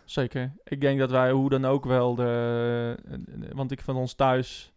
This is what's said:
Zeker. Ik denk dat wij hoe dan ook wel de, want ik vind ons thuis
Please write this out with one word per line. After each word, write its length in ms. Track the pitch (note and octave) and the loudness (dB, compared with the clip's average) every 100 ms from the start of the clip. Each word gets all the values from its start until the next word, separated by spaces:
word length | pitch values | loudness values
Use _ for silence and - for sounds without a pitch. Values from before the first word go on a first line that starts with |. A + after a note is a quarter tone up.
Zeker. 480 | - - B2 C3+ B2+ C#3+ | -8 -4 -4 -4 -6 -8
Ik 160 | - C#3 | -8 0
denk 180 | C#3 C#3 | 2 2
dat 120 | C3 | 2
wij 200 | C3 B2+ | 4 4
hoe 200 | C3+ C3+ | 4 2
dan 140 | C3+ | 2
ook 200 | C3 C#3 | 2 0
wel 300 | B2+ B2+ B2 | 2 2 2
de, 840 | A#2+ A#2+ A#2+ A#2+ A#2+ A#2+ A#2+ A#2+ - - - - - - | 2 0 0 0 0 0 -2 -4 -6 -12 -14 -12 -12 -10
want 180 | - C3 | -8 -6
ik 100 | C3+ | -6
vind 160 | - B2+ | -6 -4
ons 180 | B2+ | -4
thuis 580 | - C3+ B2+ B2+ - - | 0 2 2 0 -8 -20